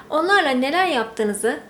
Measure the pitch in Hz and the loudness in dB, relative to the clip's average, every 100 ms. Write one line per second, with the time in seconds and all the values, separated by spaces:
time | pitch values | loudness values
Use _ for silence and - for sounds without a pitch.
0 | - 311 349 403 302 254 262 339 370 262 | -4 0 2 2 2 0 0 0 0 0
1 | 220 - 214 208 220 294 - | -2 -4 -4 -2 -2 -4 -2